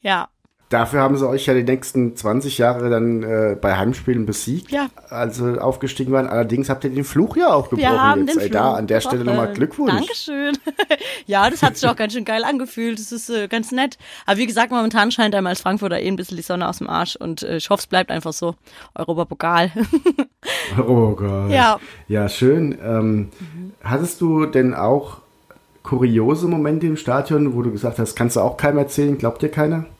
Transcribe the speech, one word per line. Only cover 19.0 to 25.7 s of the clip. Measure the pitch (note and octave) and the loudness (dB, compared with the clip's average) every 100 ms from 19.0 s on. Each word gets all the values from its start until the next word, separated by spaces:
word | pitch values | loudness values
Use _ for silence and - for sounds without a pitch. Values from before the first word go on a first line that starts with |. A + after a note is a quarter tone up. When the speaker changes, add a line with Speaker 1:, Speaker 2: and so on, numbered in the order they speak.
| E3 E3 E3+ C#3+ E3 E3+ E3+ G3+ A3+ D#4 F4+ C#4 C4+ | -4 -4 -4 -4 0 2 2 0 0 2 2 0 -4
Speaker 1:
<laughs> | _ A#4+ - - G2 | _ -8 -6 -2 0
Speaker 2:
Europapokal. | A2+ A#2+ A2 G#2 G2+ G2 G2+ | 4 6 6 2 -2 -2 2
Speaker 1:
Ja. | C4 A#3 G#3+ - - - | 4 4 2 -4 -20 -4
Speaker 2:
Ja, | G#2 G2+ | -2 -2
schön. | - B2+ D#3 D3+ - | 2 4 4 2 -4
Ähm, | A2 A2+ A2 G#2+ G2+ - | -2 0 2 0 -2 -10
Speaker 1:
Mhm. | E3+ D#3+ F#3 - | -16 -14 -16 -10
Speaker 2:
hattest | G#2+ C3 E3+ - | -4 -2 -2 -2
du | E3+ D#3 D#3 | 0 2 2
denn | C3+ B2+ | 2 2
auch | D2 G#2 C#3+ C#3+ - _ _ _ - _ | 2 2 2 0 -16 _ _ _ -20 _